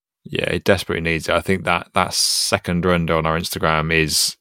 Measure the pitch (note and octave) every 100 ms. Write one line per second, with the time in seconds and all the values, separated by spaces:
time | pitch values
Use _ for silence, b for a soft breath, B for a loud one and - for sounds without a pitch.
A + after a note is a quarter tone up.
0 | _ _ - - - F2 - F#2+ - -
1 | E2 E2 D#2 E2+ - F#2+ D#2+ F2 - G2
2 | F#2 - - - - - - F2 F2+ F2
3 | E2 E2 D#2+ D#2+ F2 - D#2+ D#2 D#2+ D#2+
4 | D#2 D2 - -